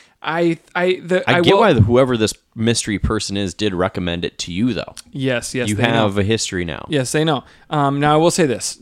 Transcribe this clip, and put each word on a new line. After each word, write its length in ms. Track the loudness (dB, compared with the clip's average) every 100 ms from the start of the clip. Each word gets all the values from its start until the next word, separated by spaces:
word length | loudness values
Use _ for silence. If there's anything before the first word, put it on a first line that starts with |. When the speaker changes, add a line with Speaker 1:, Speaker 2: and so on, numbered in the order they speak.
| _ _
Speaker 1:
I, 380 | -6 0 0 -2 _
I, 260 | -4 -2 -2
the, 180 | -2 0 2
Speaker 2:
I 40 | 4
Speaker 1:
I 40 |
Speaker 2:
get 100 | 6
Speaker 1:
will 60 | 6
Speaker 2:
why 120 | 6
the, 80 | 6
whoever 360 | 6 4 4 2
this 180 | 0 -2 _ -4
mystery 420 | -2 0 -2 -4
person 380 | -2 -4 -4 -4
is 180 | -6
did 180 | -4 -4
recommend 520 | -2 -2 -2 -4 -4
it 120 | -6 -8
to 140 | -8
you, 220 | -2 -2
though. 220 | -2 -8 -16 -16
Speaker 1:
Yes, 420 | -6 -2 -2 -4
yes, 140 | -6 -4
Speaker 2:
You 80 | 0
Speaker 1:
they 80 |
know. 40 | 0
Speaker 2:
have 260 | 2 0 0
a 60 |
history 400 | 0 0 -2 -6
now. 200 | -6 -8 -6
Speaker 1:
Yes, 240 | -4 -2
they 100 | -2
know. 220 | 0 -2 -6 -20 -6
Um, 300 | -2 -2 0
now, 140 | 2
I 20 | 4
will 160 | 2
say 120 | 2
this. 300 | 0 0 -6 -10